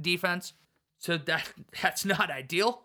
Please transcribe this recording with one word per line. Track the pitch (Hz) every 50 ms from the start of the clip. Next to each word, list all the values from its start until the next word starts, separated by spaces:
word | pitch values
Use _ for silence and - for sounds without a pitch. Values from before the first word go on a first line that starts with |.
defense. | 156 175 175 170 - 185 175 180 - - - _ _ _ _ _ _ _ _ _
So | - - 170 165
that, | 139 - 160 156 - - - - -
<laughs> | - - - -
that's | 185 - - -
not | 196 190 - 208 170
ideal | 143 131 131 127 170 170 202 233 - - -